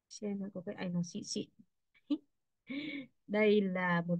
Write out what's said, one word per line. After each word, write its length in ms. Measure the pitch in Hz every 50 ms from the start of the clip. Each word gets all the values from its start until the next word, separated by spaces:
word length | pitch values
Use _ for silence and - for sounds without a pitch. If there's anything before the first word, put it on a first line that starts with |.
| _ _
Xem 320 | - - 214 202 202 196
nó 80 | 190 196 -
có 80 | 185 175
cái 80 | 208 -
ảnh 180 | - 190 180
nào 100 | 175 175
xịn 220 | 175 175 - 208 -
xịn. 240 | - - 208 - - _ _ - _ _ _ _ _ _ _ _ _
<laughs> 1040 | 294 311 - _ _ _ _ _ _ _ _ - 262 285 311 302 294 277 254 - _ _ _
Đây 340 | - 202 214 214 208 208 208
là 420 | 202 185 180 185 185 180 175 170 170
một 120 | 170 175